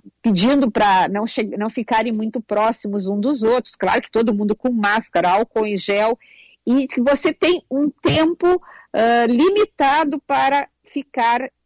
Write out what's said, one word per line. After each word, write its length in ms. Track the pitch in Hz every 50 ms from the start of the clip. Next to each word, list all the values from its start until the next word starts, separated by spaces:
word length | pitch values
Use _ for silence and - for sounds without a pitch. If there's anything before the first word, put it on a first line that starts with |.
| - - - _
pedindo 480 | - 233 196 170 190 254 285 285 269 226
pra 380 | - - 214 202 190 185 170 151
não 180 | 190 202 220
che-, 300 | 220 - - 220 196 - 196
não 120 | 208 226
ficarem 420 | - 247 220 - 233 220 226 240
muito 300 | 226 214 220 220 - 247
próximos 680 | - - 208 208 214 226 226 - - 208 202 208 185 190
um 100 | 202 202
dos 260 | 208 269 302 233 220
outros, 320 | 220 240 247 226 - -
claro 260 | - - - - -
que 100 | - -
todo 240 | - 220 233 214 208
mundo 220 | 202 208 202 214 -
com 160 | - 254 247
máscara, 560 | 220 208 202 208 226 - - - 175 170 180
álcool 360 | 185 208 233 - - 226 214
em 120 | 214 208 185
gel, 420 | - - 202 202 214 226 247 - _ - - - - _ _ _ - 233
e 200 | 247 277 269 -
que 120 | - 262
você 340 | 233 277 277 277 - 330 302
tem 300 | - - 320 359 339 - -
um 180 | 254 277 294 294
tempo, 720 | - _ - 349 - 311 320 330 349 - 349 349 359 359 - - - - - _
ah, 340 | - - 226 233 233 240 240
limitado 960 | 233 247 240 311 381 403 415 427 - _ - 285 269 277 311 320 285 285 277 - -
para 400 | 277 262 269 269 277 285 277 - _ _ _
ficar 640 | _ - 285 262 _ - 254 226 233 240 247 262 - - _ _